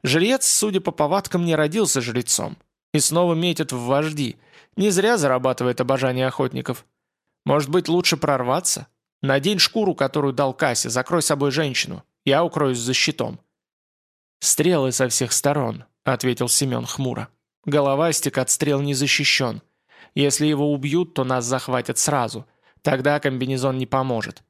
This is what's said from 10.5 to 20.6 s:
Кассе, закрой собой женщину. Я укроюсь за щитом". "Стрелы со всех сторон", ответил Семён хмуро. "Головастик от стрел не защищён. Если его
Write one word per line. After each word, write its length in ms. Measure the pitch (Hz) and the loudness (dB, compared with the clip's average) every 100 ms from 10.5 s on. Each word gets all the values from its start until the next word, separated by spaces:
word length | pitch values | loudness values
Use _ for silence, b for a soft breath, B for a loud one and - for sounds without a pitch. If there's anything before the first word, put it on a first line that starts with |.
Кассе, 360 | 127 147 120 120 | 0 0 0 -2
закрой 320 | 120 - 170 | -2 0 0
собой 300 | - 147 139 | 2 0 0
женщину. 520 | 135 151 127 - 92 - _ - | 0 -2 -2 -6 -8 -16 _ 0
Я 180 | 139 | 2
укроюсь 360 | 170 151 143 123 | 2 0 0 0
за 140 | 117 | -2
щитом". 460 | 127 - - 113 113 _ _ _ _ _ _ _ _ _ _ | 0 0 -2 -6 -6 _ _ _ _ _ _ _ _ _ _
"Стрелы 520 | - - 160 165 131 | -2 2 4 4 2
со 160 | 120 127 | 0 0
всех 240 | - 123 | 0 0
сторон", 540 | - 143 147 120 110 - _ | 0 2 2 -2 -6 -14 _
ответил 460 | - 127 127 120 123 | -2 0 0 0 0
Семён 360 | - 135 120 120 | 0 0 -2 -6
хмуро. 440 | - 131 113 113 _ _ _ - | -4 -4 -4 -10 _ _ _ 0
"Головастик 720 | 147 139 139 165 156 143 - | 2 2 2 2 0 -2 -2
от 120 | 127 | -2
стрел 320 | - 151 139 | 0 0 0
не 120 | 143 | 0
защищён. 680 | 135 139 - 143 - 127 - _ b b b b - | 0 0 0 2 0 0 -4 _ b b b b 0
Если 300 | 143 135 151 | 2 2 0
его 260 | 147 | 2